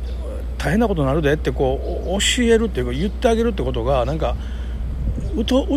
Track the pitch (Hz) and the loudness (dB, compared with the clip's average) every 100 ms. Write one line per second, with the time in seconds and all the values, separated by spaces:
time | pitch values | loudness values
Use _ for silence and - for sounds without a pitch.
0 | - - - - - - 143 208 226 170 | -6 -6 -6 -6 -6 -4 0 2 2 2
1 | 135 156 139 151 - 120 131 135 123 - | 2 2 2 2 0 0 0 0 -4 -4
2 | 165 202 - - 233 226 226 165 123 131 | -4 0 0 2 4 4 2 -2 -2 -2
3 | 196 - 233 226 226 - 131 123 120 135 | -2 0 2 2 2 0 -2 0 2 2
4 | 120 156 131 - - - - - - - | 2 0 -2 -2 -6 -6 -6 -4 -4 -4
5 | - - - - 226 254 - | -2 -2 -2 -2 2 2 2